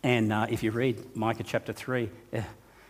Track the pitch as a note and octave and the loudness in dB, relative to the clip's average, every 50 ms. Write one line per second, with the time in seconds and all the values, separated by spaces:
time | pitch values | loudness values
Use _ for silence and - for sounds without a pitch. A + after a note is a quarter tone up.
0 | - B2+ B2 A#2 A2 G#2+ G#2+ G#2+ A2 A2 A#2 G#2+ A2+ A2 G#2 A#2 B2+ C3+ A2+ G#2+ | 4 4 4 4 4 4 4 2 2 0 0 0 0 0 2 2 2 2 0 -2
1 | - - - A2+ A2 A2+ A#2 A2+ A#2 - - A#2 - - G#2+ - - - B2+ B2 | -8 -10 -6 -2 0 0 0 -2 -4 -2 -2 -2 -2 -2 -8 -8 -4 -2 -2 -2
2 | A#2 G2+ - - - - - A2+ G2 - - - - - - - - | -2 -4 -6 -14 -12 -6 -4 -4 -4 -4 -10 -18 -20 -20 -20 -20 -20